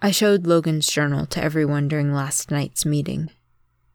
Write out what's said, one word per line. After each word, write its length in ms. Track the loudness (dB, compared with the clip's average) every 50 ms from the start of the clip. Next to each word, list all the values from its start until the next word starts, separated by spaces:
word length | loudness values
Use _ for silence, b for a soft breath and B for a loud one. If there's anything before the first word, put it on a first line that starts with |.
I 100 | -2 0
showed 360 | 2 2 4 4 4 4 4 4
Logan's 400 | 2 2 4 2 0 0 0 -2
journal 380 | 0 0 0 0 0 0 -2 -4
to 140 | -4 -2
everyone 460 | -2 -2 0 0 0 0 0 0 0 0
during 240 | 0 0 0 0 0
last 380 | 0 -2 -2 -4 -6 -4 -4
night's 340 | -4 -4 -4 -4 -4 -4 -2
meeting. 460 | -2 0 -2 -2 -4 -4 -6 -6 -8 _ _ _ _ _ _ _ _ _ _ _ _ _